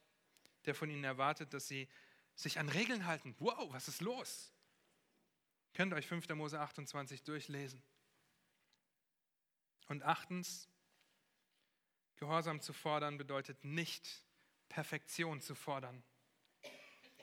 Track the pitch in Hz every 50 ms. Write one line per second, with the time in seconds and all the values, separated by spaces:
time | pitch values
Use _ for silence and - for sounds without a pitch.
0 | _ _ _ _ _ _ _ - _ - - _ - 151 139 - 160 151 147 143
1 | 139 135 131 127 135 143 151 - 156 139 143 139 - - 135 135 131 - - -
2 | - - - - _ _ _ - - 156 - 160 151 147 135 180 233 - 254 214
3 | 180 170 160 143 - 127 113 - 151 233 - 320 262 151 131 127 - - - -
4 | 170 220 247 262 - - - - - - - _ _ _ _ _ _ _ _ _
5 | _ _ _ _ _ _ _ _ _ _ _ _ _ _ _ - 185 190 175 151
6 | 139 - 175 170 160 - 160 151 151 147 156 151 147 139 - - 143 135 - 143
7 | 135 131 139 127 - 151 151 147 - - 143 139 143 131 135 127 - _ _ _
8 | _ _ _ _ _ _ _ _ _ _ _ _ _ _ _ _ _ _ _ _
9 | _ _ _ _ _ _ _ _ _ _ _ _ _ _ _ _ - - 147 143
10 | - 151 165 - - - 180 180 175 - - - - - _ _ _ _ _ _
11 | - _ _ _ _ _ _ _ _ _ _ _ _ _ _ _ _ _ _ _
12 | _ _ _ - 156 147 160 165 156 165 156 147 - - 147 - - 156 151 151
13 | 147 147 147 143 143 135 139 135 135 - 135 - - 139 151 165 165 - - -
14 | - - - - - _ _ _ _ _ _ _ _ _ - 165 147 - 156 143
15 | - - - - 170 165 151 135 - - 139 - - 156 143 135 131 123 123 127
16 | - - _ _ _ _ _ _ _ _ _ _ - - - - - - - -
17 | - - - -